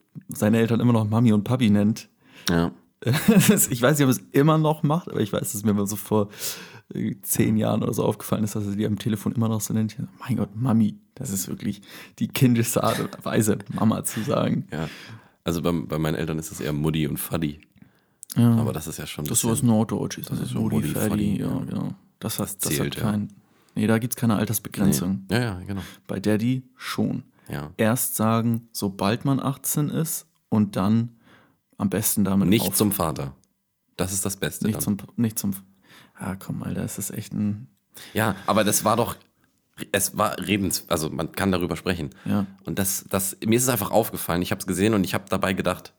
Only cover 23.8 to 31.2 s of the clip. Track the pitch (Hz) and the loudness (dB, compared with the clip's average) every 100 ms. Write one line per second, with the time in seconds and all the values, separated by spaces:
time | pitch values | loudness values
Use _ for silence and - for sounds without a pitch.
23.8 | 107 113 123 - 117 101 110 107 - - | 2 2 0 -2 0 2 0 -2 -4 0
24.8 | - 71 90 95 - 117 120 92 92 98 | 2 2 0 -4 -2 -2 0 -4 -8 -8
25.8 | 82 - - - 101 107 120 127 - - | -10 -12 -8 -2 0 2 2 -2 -6 -14
26.8 | - - 101 92 - _ - 71 76 - | -8 -2 -2 -4 -10 _ -10 -10 -6 0
27.8 | 110 127 - - 110 113 117 113 - - | 2 2 -2 0 2 2 2 -2 -4 -6
28.8 | 101 95 98 120 139 135 135 139 - 151 | -4 0 0 0 0 0 -2 -4 -4 -2
29.8 | 147 - 160 - - _ - 107 104 - | -2 -2 -4 -6 -12 _ -2 0 2 0
30.8 | 98 113 120 - | 2 2 0 -6